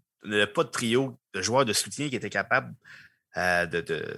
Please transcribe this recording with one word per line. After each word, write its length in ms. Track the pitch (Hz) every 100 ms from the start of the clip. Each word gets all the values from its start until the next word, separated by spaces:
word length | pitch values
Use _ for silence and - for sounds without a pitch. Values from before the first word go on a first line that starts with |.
| _ _
de, 220 | 101 104 104
pas 180 | -
de 60 | 160
trio 500 | - 117 120 135 120 _ 98
de 60 |
joueurs 220 | 110 127 120
de 80 |
soutien 360 | 101 - - 147
qui 60 | 117
étaient 160 | 104
capables, 420 | 101 98 127 120 - - - - _ _ 90
euh, 280 | 90 87 85
de, 160 | 85
de, 360 | 82 78 -